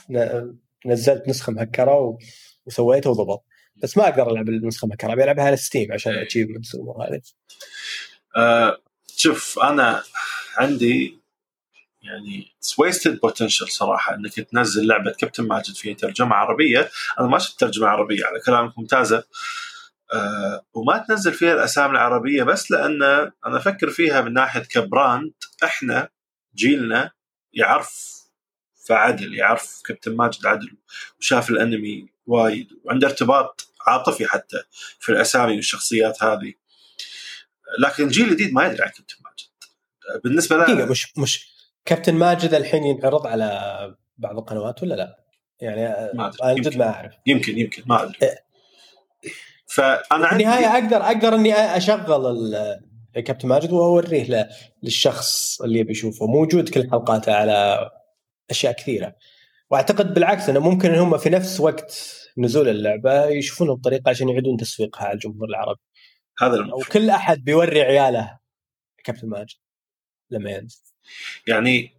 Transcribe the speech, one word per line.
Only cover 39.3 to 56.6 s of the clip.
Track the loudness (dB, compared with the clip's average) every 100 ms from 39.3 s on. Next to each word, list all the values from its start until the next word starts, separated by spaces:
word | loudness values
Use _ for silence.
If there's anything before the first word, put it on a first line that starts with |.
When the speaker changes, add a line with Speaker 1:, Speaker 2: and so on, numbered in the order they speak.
| -20 -20 _ -20 _ _ _ -12 -8
Speaker 2:
بالنسبة | -2 0 2 4
له |
Speaker 1:
دقيقة، | 6 4 2
مش، | -2 -4 -6
مش | -4 -4 -8 _ _ _
كابتن | -2 0 2
ماجد | 4 4 4 2
الحين | 0 2 0
ينعرض | 0 0 0 0 -2
على | -4 -2 -4 -8 -10 -14 -16 _ -12
بعض | -10 -10
القنوات | -10 -8 -8 -6
ولا | -6
لا؟ | -6 -8 -12 _ _ _ -14
يعني، | -8 -6 -4 -4 -6
Speaker 2:
ما | -6 -8
أدري. | -2
Speaker 1:
أنا | 0
جد | 0 0
Speaker 2:
يمكن. | 0
Speaker 1:
ما | -2
أعرف. | -2 -12 _ 0
Speaker 2:
يمكن، | 0 0 -4
يمكن، | -4 -4 0
ما | 0
أدري. | 0 -2
Speaker 1:
إيه. | -2 -2 _ _ _ _ _ _ _ _ -18 -18 -20 _ -6
Speaker 2:
فأنا | 2 2 2
Speaker 1:
في | 2 2 4
Speaker 2:
عندي | 4
Speaker 1:
النهاية | 4 4 4
أقدر، | 4 4 2
أقدر | 2 2 4
إني | 4 4
أشغل | 4 2 2 2 0 2 0 2
ال-، | -2 -4 -4 -6 -8 -14 -20 -12 -8
كابتن | -6 -4 2
ماجد | 2 2
وأوريه | 2 4 4 2 0
ل-، | 0 -2 -2 -8 -20 _
للشخص | -6 0 0 0 -4 -4 -4 -6
اللي | -2 0
يبي | 0
يشوفه، | -2 -6 -4 0
موجود | 2 4 2